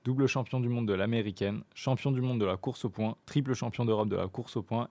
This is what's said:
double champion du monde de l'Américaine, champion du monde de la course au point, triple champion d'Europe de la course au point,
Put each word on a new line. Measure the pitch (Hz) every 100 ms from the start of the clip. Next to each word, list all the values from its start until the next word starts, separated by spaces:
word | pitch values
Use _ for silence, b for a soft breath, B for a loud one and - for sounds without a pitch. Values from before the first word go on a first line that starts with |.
double | 123 131 135
champion | 135 117 131
du | 120
monde | 120 110
de |
l'Américaine, | 95 104 117 104 92 101 104 -
champion | - - 131 139
du | 127
monde | 127 120
de | 98
la | 95
course | - 127 -
au |
point, | 101 110 - -
triple | - 120
champion | 123 120 -
d'Europe | 117 107 107
de | 92
la | 92
course | - 113 117
au |
point, | 98 113 117